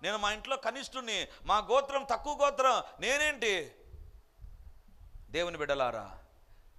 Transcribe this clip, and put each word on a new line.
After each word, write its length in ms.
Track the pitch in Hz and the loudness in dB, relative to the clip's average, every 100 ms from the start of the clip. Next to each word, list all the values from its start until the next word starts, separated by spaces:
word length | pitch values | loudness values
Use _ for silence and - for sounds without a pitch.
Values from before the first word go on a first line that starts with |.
నేను 160 | 175 214 | -4 0
మా 140 | 202 | 0
ఇంట్లో 240 | 214 226 269 | -2 -2 -2
కనిష్ఠుణ్ణి, 680 | 233 247 262 262 240 202 147 - | -2 -4 -6 -8 -4 -4 -4 -6
మా 160 | 147 202 | 0 2
గోత్రం 480 | 185 247 269 277 - | 4 4 4 0 0
తక్కువ 340 | 233 285 277 | -2 -2 2
గోత్రం, 380 | 285 277 254 220 - - | 4 6 4 4 0 -4
నేనేంటి? 760 | 208 277 302 277 226 185 135 - - - - - - - - - - - - - - - - 143 | 0 2 2 2 2 2 -2 -10 -18 -18 -16 -18 -20 -18 -16 -16 -16 -18 -20 -20 -18 -16 -6 -2
దేవుని 220 | 175 165 | -2 -2
బిడ్డలారా, 600 | 147 139 127 113 101 92 - - - - - | 0 2 2 0 -6 -14 -20 -20 -20 -20 -20